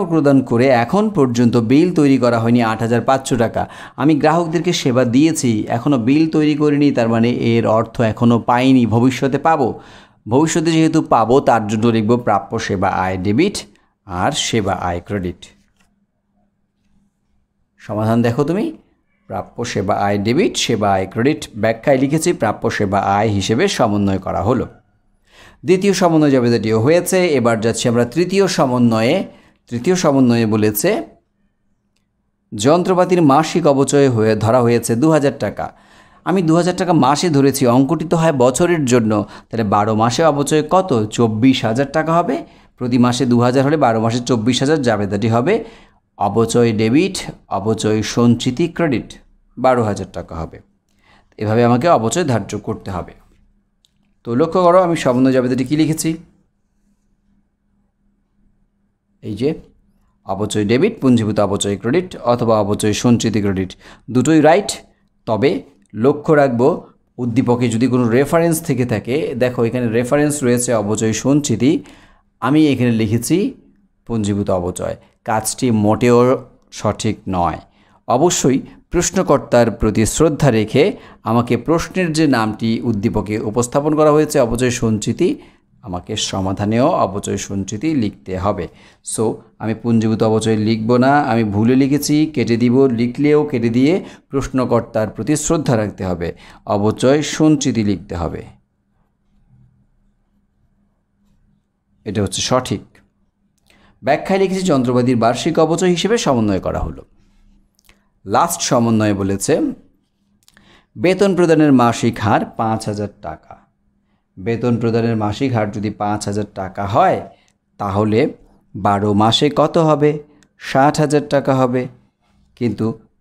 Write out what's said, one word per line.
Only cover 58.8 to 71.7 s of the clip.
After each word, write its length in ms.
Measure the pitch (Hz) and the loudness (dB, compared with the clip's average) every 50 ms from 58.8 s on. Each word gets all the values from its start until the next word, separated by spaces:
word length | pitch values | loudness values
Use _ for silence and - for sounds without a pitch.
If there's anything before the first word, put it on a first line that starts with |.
| _ _ _ _ _ _ _ _ - | _ _ _ _ _ _ _ _ -12
এই 120 | 104 107 | -12 -6
যে 140 | 92 123 147 160 - - _ _ _ _ _ _ _ _ _ _ _ _ | -4 -4 -4 -4 -6 -12 _ _ _ _ _ _ _ _ _ _ _ _
অপচয় 380 | 92 95 92 107 107 - 107 104 101 | -8 -6 -4 -4 -4 -2 -2 0 0
ডেবিট, 220 | 117 131 175 233 233 - | 2 2 2 0 0 0
পুঞ্জীভূত 360 | - 131 123 113 110 104 104 107 | 2 2 2 2 2 0 0 0
অপচয় 360 | 104 95 98 98 - 101 101 92 | 0 0 -2 -2 -2 -4 -4 -4
ক্রেডিট 280 | - 117 135 180 185 185 - 170 - 117 120 | -4 -2 -2 -2 -4 -6 -10 -6 -2 -2 -2
অথবা 200 | 120 123 113 113 107 104 | 0 0 0 0 0 0
অপচয় 320 | 98 - - - 107 104 - | -2 -2 -2 -2 -2 -2 0
সঞ্চিতি 380 | - 123 120 104 - 110 101 110 | 2 2 2 2 2 0 -2 -2
ক্রেডিট, 300 | 101 101 95 92 95 92 - - - - - - _ - 107 | -2 -2 -2 -4 -4 -6 -10 -16 -20 -20 -20 -20 _ -4 -2
দুটোই 260 | 127 123 151 160 156 | 0 2 4 4 6
রাইট। 280 | 143 151 165 202 202 - - - - _ _ _ _ _ _ _ _ | 6 6 4 4 2 -2 -8 -12 -16 _ _ _ _ _ _ _ _
তবে 240 | - 110 104 117 147 190 269 - - _ _ _ _ - | -6 -2 0 0 0 -2 -4 -8 -14 _ _ _ _ -6
লক্ষ্য 380 | 101 110 139 147 - - - 156 | -2 0 0 0 0 0 2 2
রাখবো 340 | 147 143 135 120 113 123 147 180 - - - _ _ _ _ _ | 4 2 2 2 2 2 0 0 -2 -6 -16 _ _ _ _ _
উদ্দীপকে 480 | - 123 123 110 135 123 117 120 123 127 117 110 | -8 -6 -4 -2 0 0 0 0 0 0 0 0
যদি 120 | 113 127 | 0 0
কোনো 180 | 131 123 123 123 110 110 | 0 0 0 0 2 2
রেফারেন্স 420 | 123 143 - 170 165 170 170 160 160 - | 2 2 2 0 0 2 0 0 -2 -2
থেকে 180 | - 135 120 123 | -2 -2 -2 -2
থাকে, 300 | 123 120 101 - 113 127 156 180 - - 117 | -2 -2 -4 -4 -4 -4 -4 -4 -6 -4 -2
দেখো 180 | 123 123 123 - 117 | -2 -2 -2 -2 -2
এখানে 200 | 117 113 127 123 113 107 | -2 -2 -2 -2 -2 -2
রেফারেন্স 380 | 120 123 123 147 147 147 151 143 - 131 | -2 -2 0 0 0 0 0 -2 0 0
রয়েছে 260 | 120 123 120 120 127 120 110 | 0 0 0 0 0 -2 0
অপচয় 320 | 104 101 107 104 113 110 107 - - | 0 -2 -2 0 0 -2 -2 -2 0
সঞ্চিতি, 480 | 127 143 151 147 - 117 101 120 139 | 0 2 2 0 0 -2 0 2 2